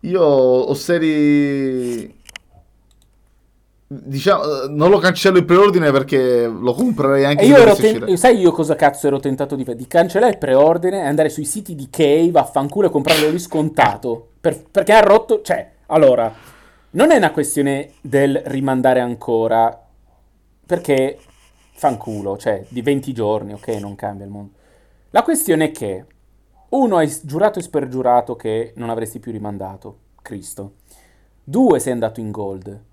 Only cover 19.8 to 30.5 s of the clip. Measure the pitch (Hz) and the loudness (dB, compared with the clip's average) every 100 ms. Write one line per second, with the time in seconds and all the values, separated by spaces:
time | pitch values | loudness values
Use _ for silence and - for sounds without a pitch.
19.8 | _ _ _ _ _ _ _ _ _ 131 | _ _ _ _ _ _ _ _ _ -6
20.8 | 131 135 131 - _ _ _ _ _ _ | -2 0 -2 -6 _ _ _ _ _ _
21.8 | 151 113 - 107 101 101 - 101 - 123 | -4 -4 -8 -8 -8 -6 -6 -6 -8 -6
22.8 | 123 139 135 120 104 107 104 101 - 107 | -2 -4 -4 -6 -4 -4 -6 -14 -10 -8
23.8 | 101 101 104 101 101 104 101 _ _ _ | -10 -10 -10 -12 -16 -16 -18 _ _ _
24.8 | _ _ _ 202 240 302 - 160 156 156 | _ _ _ -2 0 -4 0 0 0 -4
25.8 | 104 95 123 _ _ _ _ _ _ 269 | -10 -10 -14 _ _ _ _ _ _ -2
26.8 | 247 180 156 143 151 151 208 208 175 151 | 0 2 0 -4 -10 -2 -2 -2 -6 -6
27.8 | 135 127 123 123 120 117 113 110 117 - | -4 -4 0 0 0 -8 -6 -6 -6 -10
28.8 | 117 117 113 113 - 110 104 101 95 95 | -8 -6 -8 -12 -12 -12 -10 -12 -14 -16
29.8 | 98 - _ _ - 101 95 | -20 -20 _ _ -16 -16 -14